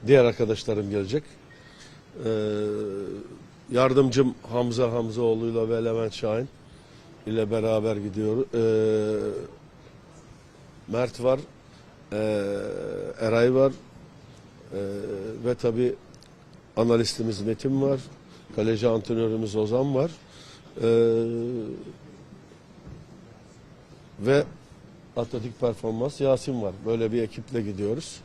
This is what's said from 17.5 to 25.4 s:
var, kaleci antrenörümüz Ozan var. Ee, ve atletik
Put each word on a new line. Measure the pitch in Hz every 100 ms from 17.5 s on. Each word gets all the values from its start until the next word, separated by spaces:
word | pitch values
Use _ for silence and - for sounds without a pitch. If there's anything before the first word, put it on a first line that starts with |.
| 110 135 135
var, | 135 135 - - - - - -
kaleci | 107 110 117
antrenörümüz | 113 107 117 113 110 110 107
Ozan | 107 120 139
var. | 135 160 - - - - - - -
Ee, | 113 117 117 113 117 117 117 123 107 - - - - - - - - - - - - - - - - - - - - - - - - -
ve | 110 139 160 - - - - - - -
atletik | 117 123